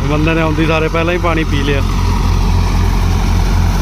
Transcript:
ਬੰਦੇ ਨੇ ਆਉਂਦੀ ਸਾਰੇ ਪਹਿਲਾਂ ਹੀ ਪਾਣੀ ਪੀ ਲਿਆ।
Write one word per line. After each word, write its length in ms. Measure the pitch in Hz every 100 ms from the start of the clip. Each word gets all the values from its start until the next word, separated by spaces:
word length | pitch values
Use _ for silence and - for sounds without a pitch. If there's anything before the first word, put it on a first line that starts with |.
| 139
ਬੰਦੇ 240 | 151 151
ਨੇ 60 | 165
ਆਉਂਦੀ 260 | 165 156 160
ਸਾਰੇ 220 | 160 156
ਪਹਿਲਾਂ 260 | 160 165
ਹੀ 40 | 175
ਪਾਣੀ 260 | 175 160
ਪੀ 180 | 151 143
ਲਿਆ। 180 | 139 143 131 - - - - - - - - - - - - - - - - - - -